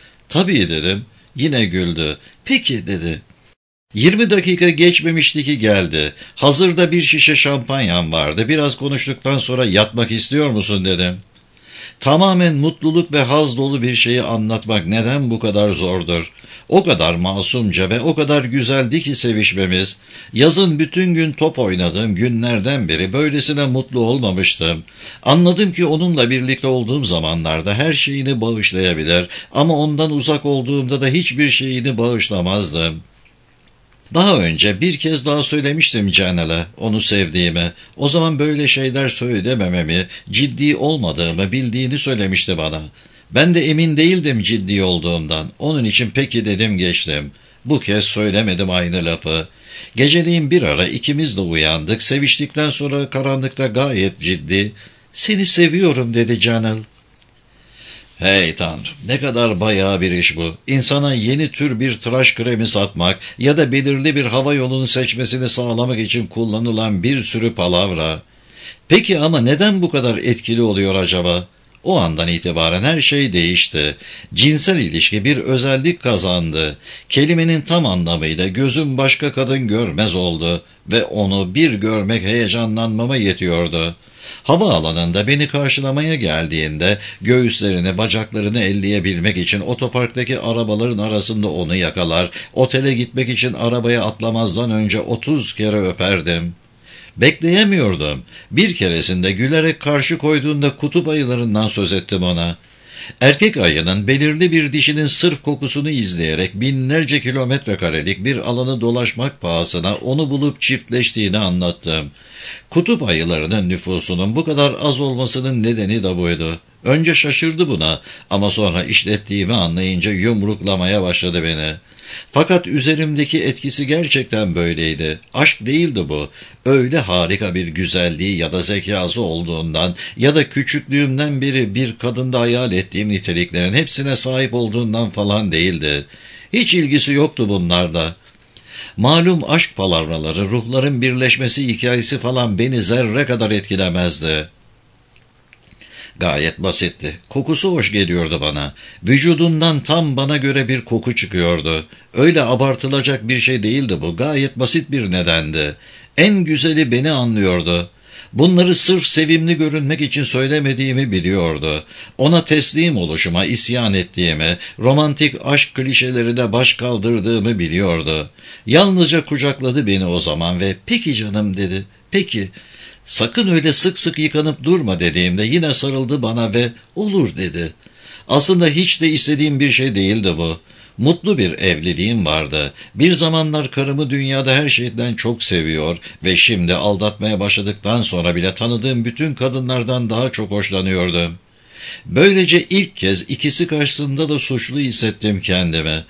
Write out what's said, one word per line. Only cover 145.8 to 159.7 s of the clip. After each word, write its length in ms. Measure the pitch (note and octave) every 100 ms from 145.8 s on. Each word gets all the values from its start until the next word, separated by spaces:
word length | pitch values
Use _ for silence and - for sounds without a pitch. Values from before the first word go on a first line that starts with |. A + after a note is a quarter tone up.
| - - - -
Gayet 400 | F2+ D2 D#2 D2+
basitti. 600 | F2+ D#2+ F2+ - D2 E2+ -
Kokusu 420 | C#3 D3+ D#3 F#3+
hoş 200 | E3+ G2
geliyordu 500 | G#2 F2+ F2 D#2+ D#2
bana. 320 | D2+ D2 C#2+ - - -
Vücudundan 800 | F2+ C3+ D#3+ D#3 E3+ D#3 E3 D3+
tam 340 | - E3 D#3 C3
bana 200 | C3+ D3
göre 300 | C3+ C3+ A#2+
bir 180 | C3 -
koku 300 | A2+ B2+ A#2
çıkıyordu. 720 | F#2 F#2 E2+ E2+ D#2 D#2+ D#2+ - -
Öyle 280 | - D#3 D#3
abartılacak 840 | A#2+ B2 C3+ C3 C#3 C#3 C3+ C3 A2
bir 120 | B2
şey 240 | B2+ B2+
değildi 380 | G#2+ C3 C3 E2
bu. 160 | D#2+ E2+
Gayet 420 | C#3 C#3+ C3+ A#2+
basit 320 | A2+ E3 C#3
bir 200 | C#3 G2+
nedendi. 640 | F2+ F2 E2 D#2 D#2 D2 - - - - -
En 260 | F#3+ G3+
güzeli 480 | E3 D3+ D#3+ D#3 C3+
beni 200 | A#2+ D3
anlıyordu. 800 | C#3+ A#2+ A2 F#2 F2+ E2 F2 F2 _ - - -
Bunları 420 | A2+ E3 F3+ F3+ F3
sırf 320 | - F#3 -
sevimli 500 | - D#3 E3 E3 D#3+
görünmek 440 | D#3